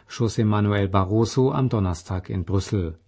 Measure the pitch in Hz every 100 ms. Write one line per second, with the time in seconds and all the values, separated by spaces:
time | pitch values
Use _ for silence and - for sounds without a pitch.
0 | - - 113 - 107 104 104 101 98 98
1 | 92 110 113 135 131 139 127 110 92 85
2 | - 92 - 98 87 98 - 104 82 80